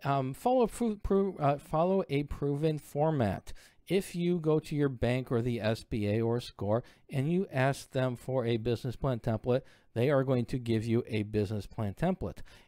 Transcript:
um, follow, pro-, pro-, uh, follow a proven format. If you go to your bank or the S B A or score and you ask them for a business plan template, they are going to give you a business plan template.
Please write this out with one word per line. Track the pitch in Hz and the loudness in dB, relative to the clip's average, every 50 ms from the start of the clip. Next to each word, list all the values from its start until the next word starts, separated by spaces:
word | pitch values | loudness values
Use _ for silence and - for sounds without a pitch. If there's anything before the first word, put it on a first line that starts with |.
| - | -4
um, | 139 139 139 131 131 143 | -2 0 0 0 -4 -6
follow, | - - 247 254 262 233 | -2 0 2 4 4 2
pro-, | - - - 240 226 208 | 0 0 -2 -2 -2 -2
pro-, | 208 - - 196 196 196 196 180 - | -4 0 2 2 2 2 0 -2 0
uh, | 147 135 147 | 2 2 2
follow | 139 - - - 160 170 185 190 196 180 - | 0 -4 -4 0 0 2 2 2 0 0 0
a | 143 143 147 | 0 -2 -2
proven | - - - 143 143 143 143 156 160 156 143 | -2 -4 -4 -2 -2 -2 0 0 0 0 -2
format. | - - - 147 151 160 156 135 117 98 98 - - - - - - - _ _ - | -6 -8 -2 0 0 2 2 2 2 2 0 -2 -6 -12 -14 -14 -16 -20 _ _ -6
If | - 170 196 190 - - | -2 0 0 0 -2 -4
you | 170 175 175 180 175 | -2 0 0 0 2
go | 151 156 151 156 | 2 2 2 2
to | - - 156 | 0 -2 0
your | 147 147 139 | 0 2 0
bank | 131 117 123 120 123 131 127 - | 0 0 0 0 0 0 -2 0
or | 135 113 | 0 0
the | 117 123 120 113 | 0 0 -2 0
S | 101 107 113 - - | 0 0 0 -2 -4
B | - 135 110 104 | -6 -4 -2 0
A | 101 104 113 | 2 2 2
or | 113 113 117 120 | 2 2 0 -2
score | - - - - 98 101 110 120 - - - _ _ - | -4 -8 -10 -6 -2 0 0 0 -2 -6 -20 _ _ -6
and | - 135 131 156 | -4 -2 0 0
you | 175 185 196 - | 0 0 0 -2
ask | - 131 127 139 135 - - - | 0 0 0 0 0 -2 -8 -6
them | - 131 131 131 120 | -4 -2 -2 -2 -2
for | - - - 131 131 113 | -4 -6 -4 -2 -2 0
a | 117 120 | 0 0
business | 113 110 123 117 - - 127 113 | 0 0 0 -2 -2 -2 -6 -6
plan | - - 135 127 113 | -4 -2 -2 -2 -2
template, | - 120 110 107 - 127 123 131 - - - - _ _ - | -2 -2 -2 -2 0 0 0 0 0 -4 -20 -20 _ _ -2
they | 113 120 151 | 2 2 4
are | 147 135 131 | 4 4 4
going | 135 131 123 117 | 4 2 2 2
to | - - 131 | 0 -4 -4
give | 120 117 113 110 110 | 0 2 0 2 2
you | 117 113 120 - | 2 2 2 2
a | - - 107 104 | 0 -2 -2 -2
business | 107 107 107 104 95 110 104 - | 0 0 0 0 0 -2 -6 -6
plan | - - - 110 98 95 | -8 -8 -6 -6 -6 -2
template. | - 160 180 185 - 117 85 - - - - - - - | -2 0 0 0 -2 -4 -8 -8 -10 -14 -16 -18 -20 -20